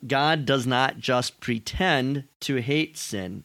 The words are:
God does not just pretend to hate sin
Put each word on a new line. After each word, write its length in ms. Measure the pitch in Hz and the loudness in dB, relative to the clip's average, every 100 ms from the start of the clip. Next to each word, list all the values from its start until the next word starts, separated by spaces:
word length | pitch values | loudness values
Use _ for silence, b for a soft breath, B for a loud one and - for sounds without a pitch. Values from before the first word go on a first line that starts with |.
| 127 | -2
God 380 | 135 147 160 | 2 2 2
does 220 | 127 135 120 | 2 2 2
not 320 | 127 131 - | 2 2 0
just 420 | 113 123 123 - | 0 0 0 -6
pretend 840 | - 113 - - 185 147 127 139 135 _ | -4 -4 -4 -2 2 2 2 -2 -6 _
to 160 | - 135 | -4 -2
hate 420 | 120 147 156 - | 0 0 -2 -6
sin 460 | - 104 92 98 | -8 -6 -6 -10